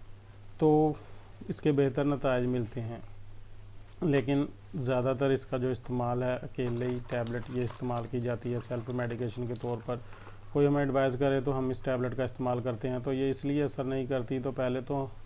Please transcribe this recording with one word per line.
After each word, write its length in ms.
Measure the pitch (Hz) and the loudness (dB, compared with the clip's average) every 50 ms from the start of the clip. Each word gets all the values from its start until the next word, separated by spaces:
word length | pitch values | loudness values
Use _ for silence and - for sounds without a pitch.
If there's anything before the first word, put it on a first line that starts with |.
| - - - - - - - - - - - - | -14 -14 -14 -16 -16 -18 -18 -16 -16 -14 -2 4
तो 360 | 160 156 151 151 156 156 147 - - - - - - - - - - - | 6 6 8 8 6 4 2 -2 -8 -12 -14 -14 -14 -16 -16 -12 -8 -8
इसके 220 | - - - 156 143 | -8 0 2 2 4
बेहतर 320 | 139 139 135 127 147 143 | 6 4 4 2 2 2
नताइज 400 | 147 143 123 127 135 127 123 123 127 | 2 0 2 2 2 2 4 2 2
मिलते 320 | 123 123 117 104 - 120 113 | 0 0 -2 -2 -4 -6 -6
हैं। 200 | 110 117 117 - - - - - - - - - - - - - - - - - - - - 180 | -6 -8 -8 -10 -12 -14 -14 -14 -12 -12 -14 -14 -14 -14 -14 -14 -14 -14 -14 -14 -14 -6 -2 2
लेकिन 420 | 156 139 139 127 143 143 139 147 - - - - - - | 4 4 4 4 4 4 2 2 0 -4 -10 -14 -8 -6
ज़्यादातर 560 | 160 127 123 131 123 123 131 135 127 143 135 135 | -4 0 2 2 2 4 2 2 2 4 4 2
इसका 260 | 123 - - 139 127 | 2 0 -2 -2 0
जो 120 | 123 127 | 0 0
इस्तेमाल 520 | 127 - - - 123 123 120 120 123 123 127 | 0 -2 -2 -2 -2 0 0 0 0 0 0
है, 120 | 127 127 123 | 0 -2 -2
अकेले 480 | - - - - 127 123 120 117 123 | -4 -6 -4 -2 -2 0 0 0 -2
ही 140 | 123 123 123 120 - | -2 -2 -4 -4 -4
tablet 400 | 127 120 117 117 117 120 - 131 | -2 -2 -2 -2 -2 -4 -4 -4
ये 140 | 123 127 123 | -2 -2 -2
इस्तेमाल 420 | 117 - - 127 123 120 120 117 | -2 -4 -4 -4 -2 -2 -2 -2
की 140 | 113 - 123 | -2 -2 -2
जाती 320 | 120 123 120 110 - 120 123 | -2 -2 -2 -2 -2 -4 -4
है 80 | 120 117 | -4 -4
self 280 | - 127 120 107 127 123 | -4 -6 -6 -4 -4 -2
medication 540 | 123 123 117 120 110 123 113 104 123 123 117 | -2 -2 -2 -2 -2 -4 -4 -2 -4 -4 -4
के 60 | 123 | -4
तौर 200 | 117 - 120 120 113 | -4 -2 -2 -4 -2
पर। 220 | - - 123 123 - - - - - - - - - - - | -2 -4 -4 -4 -6 -10 -12 -14 -14 -14 -14 -14 -12 0 4
कोई 120 | 147 143 | 6 6
हमें 140 | 143 143 143 143 | 6 6 6 4
advice 320 | 135 131 135 135 135 127 | 4 4 4 4 4 4
करे 240 | 123 143 139 135 135 123 | 4 4 4 4 4 2
तो 100 | 143 135 | 2 2
हम 180 | 131 131 131 | 2 2 0
इस 120 | 127 - - | 0 0 0
tablet 300 | 139 131 123 127 123 127 | 0 2 2 0 0 0
का 100 | 135 127 | 0 -2
इस्तेमाल 360 | 120 - - 127 123 123 120 113 | -2 -2 -2 0 0 0 0 0
करते 260 | 127 117 107 - 127 | -2 -2 -2 -2 -2
हैं, 120 | 127 127 123 | -2 -2 0
तो 100 | 143 135 | 0 0
ये 180 | 131 135 135 | 2 2 2
इसलिए 320 | 131 131 - 139 143 147 143 | 0 0 0 0 2 2 2
असर 220 | 131 - - 127 | 0 0 -2 -2
नहीं 220 | 131 135 135 127 | 0 0 0 0
करती, 320 | 123 139 127 123 123 135 131 | 0 0 0 0 0 -2 -2
तो 100 | 120 139 - | -2 -2 -2
पहले 280 | - 127 127 127 131 123 | 0 0 0 0 -2 -2
तो 280 | - 143 139 139 - - - - | -2 -2 -2 -2 -4 -6 -10 -12